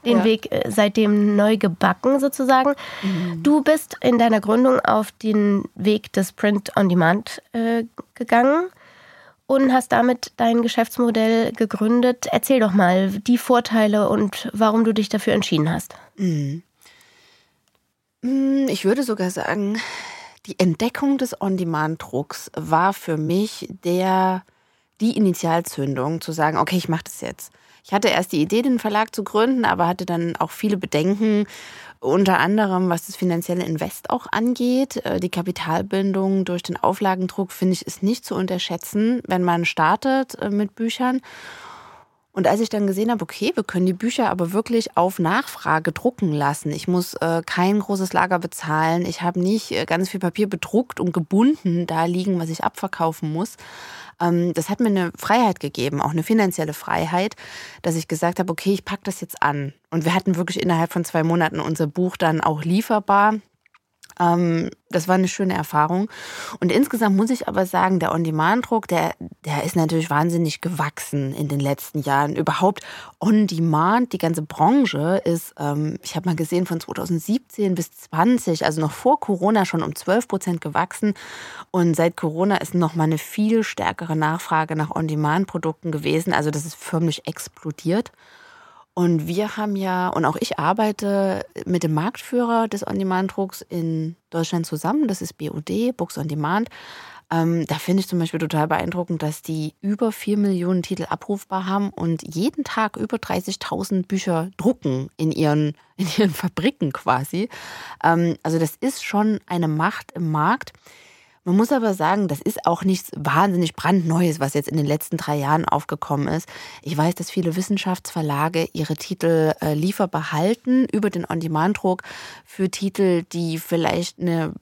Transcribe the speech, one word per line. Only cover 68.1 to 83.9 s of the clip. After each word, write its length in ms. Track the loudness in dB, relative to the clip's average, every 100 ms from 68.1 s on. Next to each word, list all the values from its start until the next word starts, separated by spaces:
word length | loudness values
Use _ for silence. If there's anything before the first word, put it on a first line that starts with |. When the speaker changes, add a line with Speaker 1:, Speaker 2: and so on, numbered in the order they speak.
Speaker 2:
On-Demand-Druck, 760 | 0 -2 2 2 2 0 -2 0
der, 260 | 0 0 -4 -14 -12 -6
der 180 | -4
ist 140 | -2 0
natürlich 320 | 2 0 0
wahnsinnig 500 | 2 2 2 0 -2
gewachsen 720 | -6 -4 -4 -6 -6 -4 -4
in 140 | -4 -4
den 140 | -2
letzten 400 | 0 -2 -4 -6
Jahren. 340 | 0 0 0 0
Überhaupt 480 | -2 2 2 2 -12 -18 -18 _
On-Demand, 880 | 2 4 4 2 2 4 4 2 0
die 60 | -2
ganze 240 | 0 -2
Branche 800 | -4 2 4 6 2 0 0 0
ist, 300 | 0 -2 -4 -6
ähm, 420 | -2 -2 -2 -6
ich 140 | -8 -4
hab 80 | -2
mal 100 | -2
gesehen, 300 | 0 0 -2
von 160 | -4
zweitausendsiebzehn 920 | -6 -8 -2 -2 0 -4 _ -2 0 0
bis 160 | -4
zwanzig, 720 | -10 -6 2 2 2 0 0 0
also 160 | 0
noch 100 | -2
vor 300 | 0 2 2
Corona 420 | 0 0 2 2
schon 200 | 2 0
um 120 | -4 -6
zwölf 320 | 0 0 0
Prozent 320 | -4 -2 -4
gewachsen. 540 | -2 -2 -2 -2 -2 -2 -10 -16 -16 -18 -4
Und 240 | 2 2 4
seit 220 | 2 0
Corona 400 | -6 0 0 0
ist 160 | 0
noch 220 | 0 0 2
mal 100 | 2
eine 140 | 0
viel 440 | -4 -2 2 2
stärkere 540 | 0 -2 -4